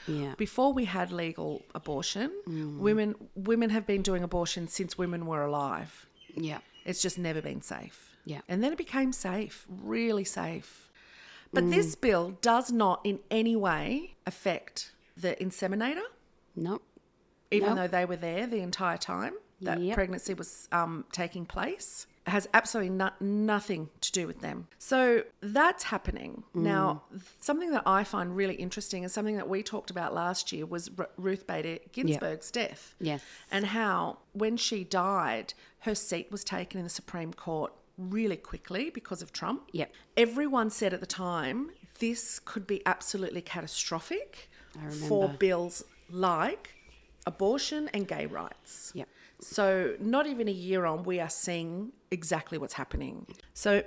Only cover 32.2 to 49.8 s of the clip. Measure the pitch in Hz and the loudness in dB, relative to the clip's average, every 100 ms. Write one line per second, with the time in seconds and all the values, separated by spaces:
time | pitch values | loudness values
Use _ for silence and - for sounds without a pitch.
32.2 | 160 160 - 240 214 - - - 160 143 | 0 -4 -4 -2 -4 -6 -18 -6 -2 -2
33.2 | - - - 196 202 220 214 175 170 - | -6 -16 -4 -2 0 2 2 2 0 -4
34.2 | _ 202 220 233 - 214 175 185 190 190 | _ -2 0 2 0 -2 0 2 4 2
35.2 | 147 113 - - - _ 220 208 - 170 | 2 0 -4 -12 -20 _ -2 -2 -2 -4
36.2 | - 202 - 180 180 190 175 - - 175 | -4 -8 -4 -4 -4 -6 -6 -8 -8 -8
37.2 | 165 - 175 160 107 - _ - 185 214 | -8 -8 -4 -2 -2 -6 _ -10 -4 0
38.2 | 214 170 - - - 185 320 233 - 185 | 0 -2 -6 -12 -6 -4 -4 -8 -10 -10
39.2 | - - 170 277 - 165 - - - - | -8 -6 -4 -4 -4 -4 -4 -8 -2 4
40.2 | 233 247 294 262 220 - 196 180 185 - | 4 4 2 2 2 2 0 0 -4 -4
41.2 | 180 170 131 226 311 - - - 233 233 | -2 0 0 -2 -6 -10 -20 -2 -2 0
42.2 | - - - 208 185 196 190 - - 196 | -4 -6 -6 -8 -4 -2 0 0 -2 -4
43.2 | 185 175 - 175 156 - - 165 - 381 | -4 -6 -8 -8 -6 -6 -4 -4 -4 -6
44.2 | 571 - - - - 156 151 151 151 147 | -6 -14 -20 -20 -20 -12 -10 -6 2 4
45.2 | 190 139 190 175 175 - - - - 180 | 2 4 4 4 0 -6 -10 -18 -10 0
46.2 | 185 160 226 415 - - - - - - | 2 4 2 -2 -10 -20 -20 -20 -20 -8
47.2 | 175 - 196 277 - 302 302 202 185 151 | -6 2 2 4 0 -2 -2 -2 0 0
48.2 | 156 - 85 - - - - - - - | 0 -4 -6 -10 -10 -8 -8 -10 -12 -16
49.2 | - - - - 196 190 | -20 -18 -4 4 6 6